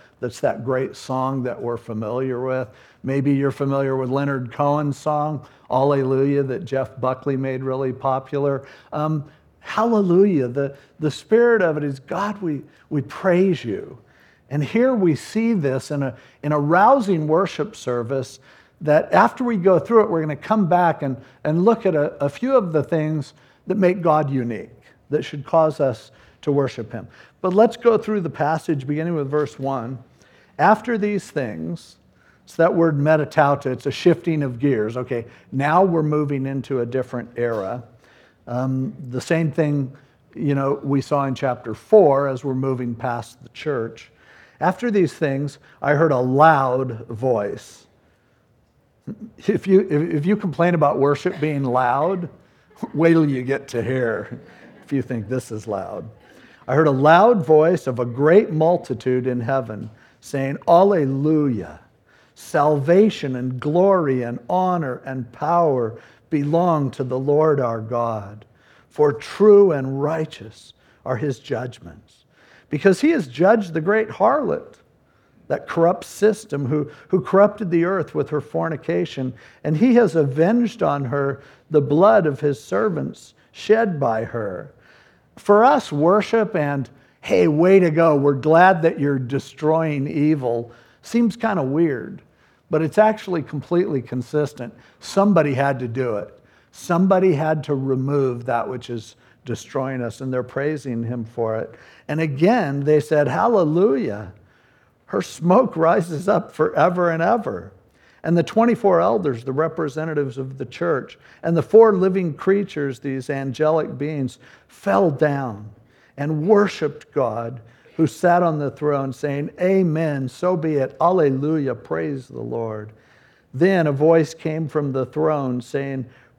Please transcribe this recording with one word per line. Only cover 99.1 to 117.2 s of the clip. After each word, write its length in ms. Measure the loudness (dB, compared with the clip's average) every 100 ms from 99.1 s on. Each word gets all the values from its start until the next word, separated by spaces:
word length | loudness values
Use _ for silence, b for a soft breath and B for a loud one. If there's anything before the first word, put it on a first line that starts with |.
| -20 b b
destroying 580 | -10 -10 -8 -6 -4 -4
us, 180 | -8 -8
and 120 | -6
they're 100 | -6
praising 600 | -4 -4 -4 -4 -6 -6
him 220 | -6 -6
for 320 | -8 -4 -4 -4
it. 180 | -6 -12 B B B
And 140 | -4
again, 640 | -2 2 2 2 0 -2
they 160 | 2 2
said, 260 | 2 0 0
"Hallelujah. 1080 | 2 2 2 2 2 2 2 -2 -6 -12 -18 b b b b b b -8
Her 160 | -6
smoke 540 | -6 -4 2 4 2 2
rises 520 | 2 2 0 -4 0
up 240 | -2 -2
forever 580 | -2 -2 2 2 2 0
and 120 | 0
ever." 500 | 0 0 -2 -10 -12 -20 _ b b b
And 160 | -2 0
the 40 |
twenty-four 580 | 0 2 2 2 2 2
elders, 440 | 2 0 -2 -4
the 80 | -6
representatives 880 | -4 -4 -4 -8 -6 -6 -4 -4 -6
of 200 | -12 -10
the 60 | -12
church, 520 | -6 -2 -2 -4 -16 b b
and 140 | -2 -2
the 60 |
four 320 | 4 6 8
living 400 | 6 0 0 -4
creatures, 640 | -4 0 0 -2 -6 -6 -6
these 300 | -8 -8 -6
angelic 680 | -6 -6 -2 0 0 -2 -6
beings, 400 | -6 -4 -6 -8 b b b
fell 440 | -10 -2 2 2
down 600 | 2 0 0 -6 -10 -16 -20 _ b b b
and 300 | -6 -2 2
worshiped 640 | 2 2 -2 -6 -8 -8
God 480 | -4